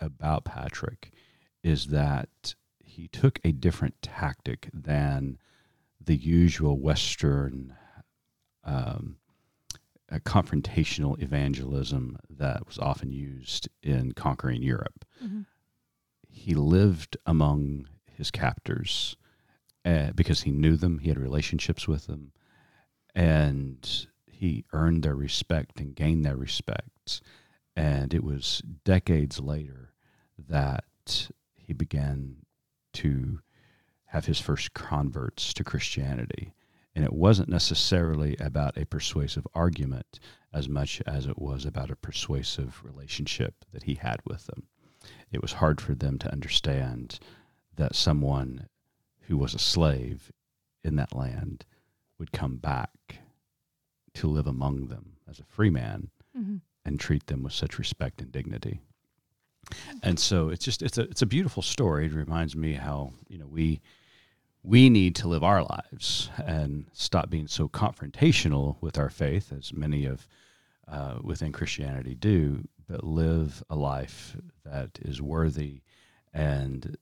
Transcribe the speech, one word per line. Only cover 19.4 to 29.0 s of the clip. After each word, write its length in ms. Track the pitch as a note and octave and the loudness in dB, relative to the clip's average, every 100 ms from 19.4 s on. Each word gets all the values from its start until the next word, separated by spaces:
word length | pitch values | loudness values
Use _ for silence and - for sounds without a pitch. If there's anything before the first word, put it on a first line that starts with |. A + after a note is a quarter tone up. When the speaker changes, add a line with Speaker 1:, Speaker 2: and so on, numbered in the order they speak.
| _ _ _ _ F2 | _ _ _ _ 2
Speaker 1:
uh, 260 | E2 C#2+ | 4 4
because 280 | - - D#2 | 2 4 2
he 100 | - | 2
knew 240 | C#2+ D#2+ D#2+ | 4 6 6
them, 240 | F2 D#2+ | 2 0
he 80 | D#2 | 0
had 100 | C2+ | 0
relationships 680 | C2 D2 - E2 - E2 - | 0 -2 0 -2 -2 -4 -2
with 200 | D2+ - | -4 -4
them, 260 | D2+ C#2 _ _ _ _ _ _ _ _ F#2 | -12 -14 _ _ _ _ _ _ _ _ 4
and 920 | E2 D#2 D2 C#2 C2+ B1+ - - - _ _ | 6 6 4 2 -4 -8 -6 -6 -6 _ _
he 380 | - F#2 C#2+ - | -4 -2 -2 -4
earned 300 | D2+ E2 E2 | 2 4 4
their 120 | D2+ C#2 | 2 0
respect 640 | C#2+ - - D#2+ - - | -2 -4 0 -2 -2 -8
and 160 | C#2+ C#2 | -10 -2
gained 300 | D#2 D#2+ D2 | 2 2 2
their 100 | C2 | -2
respect. 840 | B1+ - - - - _ - - - - _ _ _ - | -4 -6 -4 -6 -8 _ -10 -10 -12 -20 _ _ _ -2
And 380 | D2+ C#2 C2+ | 2 2 0
it 100 | D#2+ | 0
was 380 | D2 C#2 - - - E2 | -2 -4 -4 -4 -8 -2
decades 560 | - F#2 | 4 4